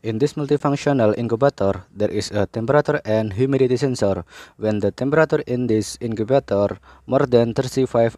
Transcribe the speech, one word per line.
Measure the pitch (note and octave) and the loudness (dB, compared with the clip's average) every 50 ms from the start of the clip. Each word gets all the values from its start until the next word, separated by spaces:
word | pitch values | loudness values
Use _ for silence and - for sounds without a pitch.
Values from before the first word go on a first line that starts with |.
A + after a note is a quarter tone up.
In | - A2 A2 A2 | -6 -4 -2 0
this | C#3 D3 - | 0 -2 0
multifunctional | D#3 D3 C3+ C#3+ C#3+ - D3 C#3+ C#3 - D3 C#3+ C3 A2+ G#2+ G#2+ - | -4 -2 0 -2 0 0 -2 -2 0 0 0 2 4 4 2 2 0
incubator, | A#2 A#2 A2+ G#2+ C3+ C#3+ - - G2+ G2 F#2+ F#2 F#2 _ | -2 -4 0 2 2 0 2 2 -2 0 0 -2 -6 _
there | _ G2 G#2 G#2 | _ -4 -2 -2
is | - G#2 G2 - | -2 -4 -6 -4
a | - G#2 G2+ | -2 -2 -2
temperature | - - A#2 A2+ A#2 C#3 D3 D3 - C#3 - - | -2 -4 -6 -2 2 2 2 2 2 -2 -4 -2
and | - A2 A2 A2 G#2+ | -2 0 0 0 -2
humidity | F#2+ G2+ C3 C3+ C#3 C3+ C3+ B2 B2+ | -2 -2 0 0 2 2 2 2 2
sensor. | A#2 D3 C3+ B2 - - G2 F#2+ F2+ E2+ _ - - - - _ | 0 0 -2 -2 0 0 0 0 -2 -4 _ -16 -20 -20 -20 _
When | - G#2 G#2+ G#2+ G#2 | -4 -2 -2 0 0
the | G2 G2+ | 0 -2
temperature | - - B2+ C#3 D3 D#3 D#3+ D3+ - D3 - - | -2 -2 -4 0 2 2 2 2 0 -4 -2 -2
in | B2 B2 B2+ | -4 -4 0
this | A#2 A2 A2 G2+ - - - | 0 0 0 0 -2 -8 -8
incubator | A#2 A#2 A2+ G#2 A2 G#2+ C3 C#3 - - G2+ G2 G2+ G2 F#2+ - _ - - - _ | -6 -6 -4 -4 -2 2 0 0 2 2 0 0 2 0 -2 -6 _ -20 -20 -20 _
more | - B2 C3+ C#3+ | -2 0 0 2
than | C3 A#2+ A#2 A#2 A#2 | 4 4 4 4 4
thirty-five | A2+ - C3+ B2+ - C3+ C3 B2 - A#2+ A#2 A2+ - | 0 -2 -4 -2 0 -2 -2 0 2 2 2 2 0